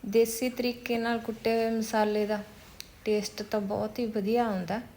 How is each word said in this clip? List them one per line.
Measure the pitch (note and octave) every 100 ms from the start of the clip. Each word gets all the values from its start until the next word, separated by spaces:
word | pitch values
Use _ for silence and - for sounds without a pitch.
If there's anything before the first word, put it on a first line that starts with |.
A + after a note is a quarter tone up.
| G#3
ਦੇਸੀ | A3+ A3+ - B3+
ਤਰੀਕੇ | B3 B3 A#3+ - A#3
ਨਾਲ | A#3 A#3
ਕੁੱਟੇ | A3+ A3 A3+ A3+
ਹੋਏ | A3+
ਮਸਾਲੇ | A3+ A3 A3 G#3+ G#3 G#3
ਦਾ | G#3+ G3+ - - - - - -
ਟੇਸਟ | G#3 G3+ -
ਤਾਂ | G#3 G#3+
ਬਹੁਤ | G3 G3+ G#3+ A#3
ਹੀ | A#3
ਵਧੀਆ | G#3+ G3 A#3 A3+
ਆਉਂਦਾ | F#3+ E3+ G#3 -